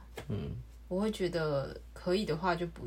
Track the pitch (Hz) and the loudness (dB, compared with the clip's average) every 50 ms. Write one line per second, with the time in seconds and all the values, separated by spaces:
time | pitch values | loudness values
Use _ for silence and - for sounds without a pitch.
0 | - - - - - - - 101 143 - - 120 - - - - - - 185 185 | -6 -10 -12 -10 -6 -4 -2 -2 -2 -2 -4 -6 -8 -10 -14 -16 -6 -2 0 2
1 | 208 220 214 - 190 175 170 170 160 151 147 139 135 147 - - - - - - | 2 2 2 2 0 0 2 2 2 4 4 2 2 0 -4 -10 -12 -14 -14 -4
2 | - 180 180 202 214 - 220 156 170 185 175 170 175 170 - - - | 2 4 4 4 4 2 2 2 4 2 2 2 2 -2 -4 -6 -6